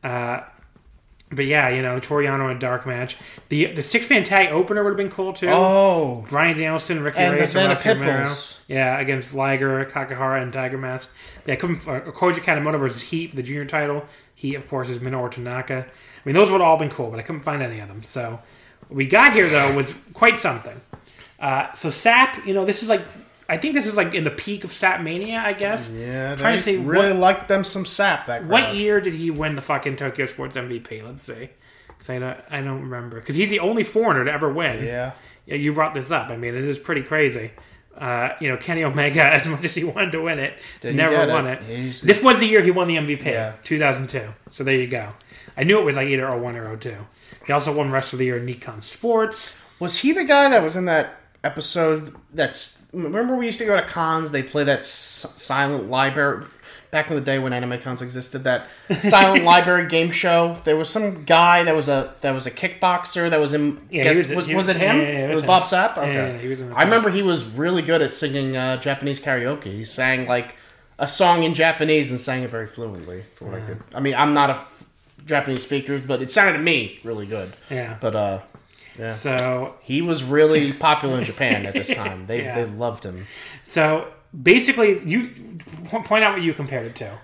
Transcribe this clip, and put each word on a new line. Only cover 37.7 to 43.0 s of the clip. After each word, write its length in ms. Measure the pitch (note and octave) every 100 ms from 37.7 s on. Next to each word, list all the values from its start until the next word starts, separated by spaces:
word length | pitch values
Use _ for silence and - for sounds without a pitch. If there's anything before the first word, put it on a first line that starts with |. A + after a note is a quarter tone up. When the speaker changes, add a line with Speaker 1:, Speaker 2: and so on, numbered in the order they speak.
| - _ -
Speaker 1:
Uh, 340 | C3+ A#2+ B2+ -
you 80 | D3+
know, 80 | B2+
Kenny 260 | - E3
Omega, 400 | D#3 C3+ C#3+ D3
<laughs> 80 | D3
as 120 | D#3 D#3+
much 180 | D3 E3+
as 80 |
he 100 | E3+
wanted 280 | D#3 - F#3
to 100 | D#3+
win 160 | E3 D#3
it, 160 | C3+ - - -
Speaker 2:
Didn't 160 | - C#3+
Speaker 1:
never 180 | D#3+
Speaker 2:
get 140 | D#3 D3+
Speaker 1:
won 180 | D#3 B2+
Speaker 2:
it. 160 | C3 A2
Speaker 1:
it. 80 | A#2
Speaker 2:
He's 220 | B2+ B2+
Speaker 1:
This 220 | D3+ G#3
was 180 | B3+ A3+
the 60 | A3
year 160 | G#3+
he 80 | F3+
won 180 | F3+ F3
the 80 |
M 80 | E3